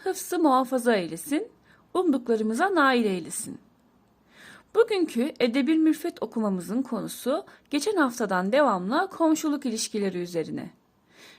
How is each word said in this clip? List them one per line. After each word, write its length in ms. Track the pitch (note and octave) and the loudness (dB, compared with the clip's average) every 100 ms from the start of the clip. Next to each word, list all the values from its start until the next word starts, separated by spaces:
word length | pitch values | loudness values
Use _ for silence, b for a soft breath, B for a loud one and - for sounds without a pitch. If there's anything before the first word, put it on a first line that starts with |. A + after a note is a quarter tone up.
hıfzı 340 | F#4+ F#4 - F4+ | -6 -6 -4 0
muhafaza 580 | D#4 B3+ B3+ B3+ A#3 A3 | 4 4 2 0 2 2
eylesin. 520 | E3+ E3 - D4+ A4+ - b b b | 0 -8 -4 -4 -4 -14 b b b
Umduklarımıza 800 | E4+ F#4 C4 A#3+ A3+ A3 A3+ F#4 | 0 2 2 2 0 0 0 2
nail 300 | F4+ C4+ B3+ | 4 4 4
eylesin. 540 | G#3+ F#3 D#3+ - - - _ _ _ _ _ _ B B B B B | 2 -2 -6 -10 -12 -14 _ _ _ _ _ _ B B B B B
Bugünkü 580 | G#4 A4+ G4+ D#4+ A#3 C4+ - | 2 2 4 0 0 -2 0
Edebül 360 | A#3+ A#3+ C4 D#4+ | 2 2 2 4
Mürfet 460 | D#4+ D4+ E4+ E4 | 4 2 -2 -6
okumamızın 600 | A3+ A#3 G#3+ F#3 F3 A3+ | -6 -2 -2 -2 -2 -4
konusu 600 | C4+ A3 E3 - A#3+ D#4 - B B | -4 -6 -6 -6 -4 -4 -4 B B
geçen 260 | D4 E4+ G4+ | -2 0 2
haftadan 560 | C4+ A#3 G#3 F#3 F#3 | 0 0 -2 0 2
devamla 540 | B3+ C#4+ F#3+ F#3 C#4+ F#4 | 2 2 2 -2 -2 -2
komşuluk 600 | - E4 D#4 D#4+ C#4+ C4+ | 0 2 2 0 -2 -4
ilişkileri 520 | A3+ - G#3+ G3 F3+ | -4 -4 -2 -2 -2
üzerine. 520 | F3 F3 D3+ C#3+ - - _ _ _ B B | -4 -6 -6 -8 -10 -16 _ _ _ B B